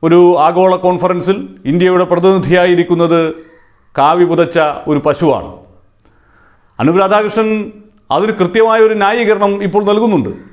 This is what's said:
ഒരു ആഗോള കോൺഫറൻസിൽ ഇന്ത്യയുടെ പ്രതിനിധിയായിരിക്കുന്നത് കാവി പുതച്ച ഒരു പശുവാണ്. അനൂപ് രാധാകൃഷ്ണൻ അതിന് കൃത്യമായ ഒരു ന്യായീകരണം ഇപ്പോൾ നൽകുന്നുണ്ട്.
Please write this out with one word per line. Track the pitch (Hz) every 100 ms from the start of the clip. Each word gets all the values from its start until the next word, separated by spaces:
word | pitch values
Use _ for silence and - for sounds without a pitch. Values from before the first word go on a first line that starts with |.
| 165
ഒരു | 175 175 175 156
ആഗോള | 175 185 180 180
കോൺഫറൻസിൽ | 180 180 180 170 202 190 - 131
ഇന്ത്യയുടെ | 165 185 180 180
പ്രതിനിധിയായിരിക്കുന്നത് | 175 180 190 139 180 180 175 170 170 170 170 160 160 - _ _ _ _ -
കാവി | 139 170 175
പുതച്ച | 165 170 170 151 143 -
ഒരു | 147 151
പശുവാണ്. | 143 165 120 90 - - _ _ _ _ _ _ _ _ _ _ _
അനൂപ് | 127 175
രാധാകൃഷ്ണൻ | 190 208 214 214 220 214 208 - - _ _ 135
അതിന് | 208 214
കൃത്യമായ | 180 180 226 226 220
ഒരു | 220
ന്യായീകരണം | 196 233 226 208 202 202 202
ഇപ്പോൾ | 185 202
നൽകുന്നുണ്ട്. | 208 226 180 110 - -